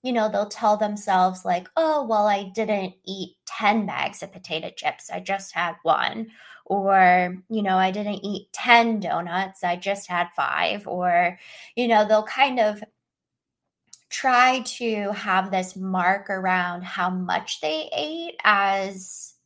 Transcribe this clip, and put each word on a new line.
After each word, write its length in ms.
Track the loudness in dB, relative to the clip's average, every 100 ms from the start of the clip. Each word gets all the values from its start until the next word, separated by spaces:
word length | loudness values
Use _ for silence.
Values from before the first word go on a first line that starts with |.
you 100 | 0
know, 160 | 0 2
they'll 180 | 0 -4
tell 280 | 0 2 2
themselves, 680 | 0 -4 0 4 4 0
like, 240 | -2 -2 -2 0
"Oh, 300 | 2 2 0
well, 220 | 2 2
I 220 | 2 -2
didn't 400 | -4 -2 -2 -4 -10 -12
eat 300 | -10 -10 _ -16
ten 400 | -2 2 2 0
bags 360 | -4 -6 -6
of 100 | -14
potato 380 | -16 -8 -8 -8 -6
chips. 340 | -6 -6 -10
I 100 | -10
just 320 | -6 -6 -6
had 220 | -4 -4 -4
one." 460 | 0 2 2 -2 -10 -14 -20 -20
Or, 720 | _ 0 4 6 8 6 2 -4 -6
you 140 | -4
know, 140 | 0 2
"I 140 | 2
didn't 340 | 0 -4 -6
eat 280 | -6 -8 -10
ten 480 | -8 6 6 6 0
donuts, 600 | -2 -2 -2 -4 -4 -4
I 140 | -4 -2
just 320 | -2 -4 -4
had 200 | -2 -2
five." 520 | -2 -2 0 -2 -2 -6
Or, 500 | -2 2 2 2 -2 -20 -20 -12 -4
you 120 | 2
know, 180 | 4 6
they'll 160 | 2
kind 360 | 2 0 0 4
of 240 | 0 0 -12 _ _ _ _ _ _ _ _ _ _ -20 _
try 520 | -4 2 4 4 2
to 500 | -4 -6 -4 -2 -2
have 380 | -4 0 0 2
this 260 | -2 -2 -6
mark 540 | -4 0 2 0 -2
around 540 | -4 0 0 -2 -6
how 260 | -10 -4 -2
much 500 | -2 -2 -4 -4 -6
they 300 | -4 -4 -6
ate 440 | -6 -6 -8 -12 -2
as 880 | 2 2 2 0 -4 -8 -14 -14 -16 _